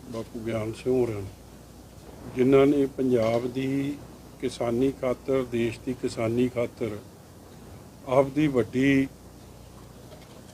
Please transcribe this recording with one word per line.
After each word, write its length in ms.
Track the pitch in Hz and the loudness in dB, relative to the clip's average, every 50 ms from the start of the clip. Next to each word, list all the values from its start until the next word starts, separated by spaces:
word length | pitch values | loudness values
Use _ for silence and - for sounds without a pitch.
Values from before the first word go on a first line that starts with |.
| - - 120 | -10 -10 -10
ਬਾਪੂ 280 | 113 110 - - 120 110 | -10 -10 -8 -10 -8 -6
ਗਿਆਨ 260 | 117 117 110 107 110 113 | -4 -4 -4 -4 -4 -6
ਸਿੰਘ 200 | - - 127 127 | -6 -2 0 2
ਹੋਰਾਂ 260 | 127 120 113 107 101 | 2 2 0 -2 -6
ਨੇ, 80 | 98 98 - - - - - - - - - - - - - - - - - - - - - | -8 -10 -12 -16 -20 -20 -20 -20 -20 -20 -20 -20 -20 -20 -20 -20 -20 -20 -18 -16 -16 -8 0
ਜਿਨ੍ਹਾਂ 300 | 127 123 131 139 139 139 | 2 4 6 8 8 8
ਨੇ 200 | 139 147 143 139 135 - | 6 6 4 2 0 0
ਪੰਜਾਬ 500 | - 131 131 123 117 110 113 117 117 123 123 120 | -2 0 2 2 2 2 2 2 0 -2 -2 -4
ਦੀ 420 | 131 135 135 135 139 139 143 147 139 - - - - - - - - | -4 -4 -2 -2 -2 -2 -4 -6 -8 -12 -18 -20 -20 -20 -20 -14 -8
ਕਿਸਾਨੀ 500 | - 127 - - 123 120 117 120 131 139 131 - | -6 -6 -4 -4 -2 -2 0 2 2 0 0 -2
ਖਾਤਰ, 440 | - 127 123 - - - 135 135 127 120 120 | -2 -4 -4 -4 -2 -2 -2 -2 -2 -2 -2
ਦੇਸ਼ 260 | 117 117 117 110 - - | -2 -2 -2 -4 -6 -6
ਦੀ 80 | - 123 123 - | -8 -8 -4 -4
ਕਿਸਾਨੀ 460 | 120 101 - 117 110 117 120 127 127 | -6 -4 -2 -2 -2 0 0 0 0
ਖਾਤਰ 480 | - 120 120 117 - - 120 110 104 104 - - - - - - - - - - - - - - - - - - - - - - | 0 -2 -4 -4 -4 -6 -6 -6 -6 -8 -12 -16 -20 -20 -20 -20 -20 -20 -20 -20 -20 -20 -20 -20 -20 -20 -20 -20 -20 -16 -6 0
ਆਪਦੀ 380 | 127 135 139 139 131 147 156 151 | 2 2 2 2 2 0 2 2
ਵੱਡੀ 580 | 135 123 110 - - 123 131 139 139 135 135 135 - - - - - - - - - - - - - - - - - - - - - - - - - - - - | 4 2 0 2 0 0 2 4 4 4 2 0 -4 -16 -20 -20 -20 -20 -20 -20 -20 -20 -20 -20 -20 -20 -20 -20 -20 -20 -20 -20 -20 -20 -20 -20 -20 -20 -20 -20